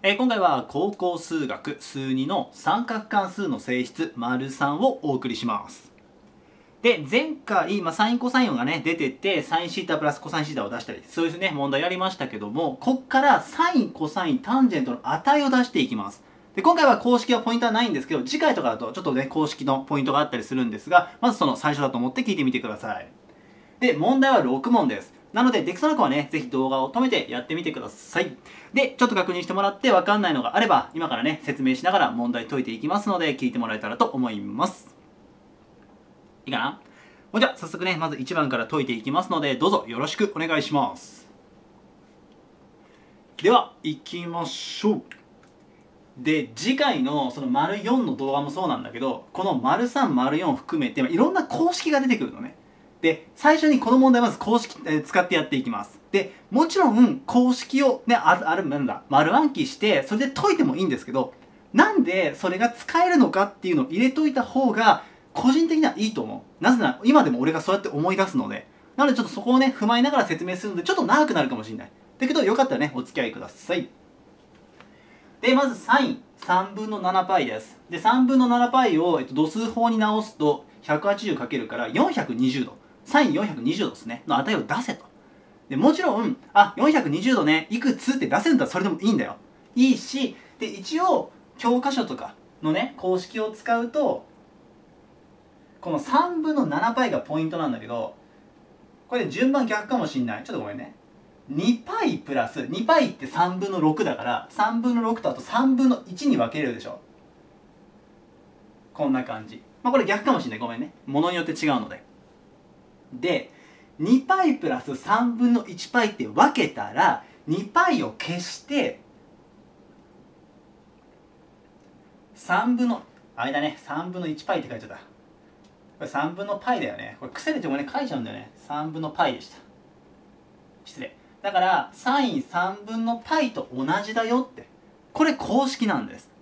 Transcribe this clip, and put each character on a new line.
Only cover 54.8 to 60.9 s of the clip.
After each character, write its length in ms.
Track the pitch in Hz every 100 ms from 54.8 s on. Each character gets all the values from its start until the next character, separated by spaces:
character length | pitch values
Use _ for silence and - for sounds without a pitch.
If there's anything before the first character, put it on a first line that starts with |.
| 165
え 140 | 151
ー、 40 |
使 180 | 151 180
っ 60 | 180
て 80 | 170
や 80 |
っ 60 | -
て 80 | 135
い 60 | 127
き 40 |
ま 140 | 104
す。 160 | 107 - _
で、 180 | 196 185 - -
も 160 | 220 330
ち 120 | 392
ろ 100 | 311
ん 300 | 214 240 139 -
公 260 | 247 247
式 320 | 247 - 262
を 180 | 269 262 -
ね、 100 | 240
あ 180 | 156
る、 160 | 180 156
あ 60 | 175
る、 100 | 160
な 140 | 143
ん 60 | 127
だ、 180 | - -
丸 260 | 139 151 240
暗 140 | 302
記 180 | - 131
し 80 | -
て、 280 | 214 160
そ 120 | 135 214
れ 120 | 269
で 40 |
解 200 | - 403
い 40 | 370
て 60 |
も 140 | 277 175
い 40 |
い 40 |
ん 40 |
で 80 | 185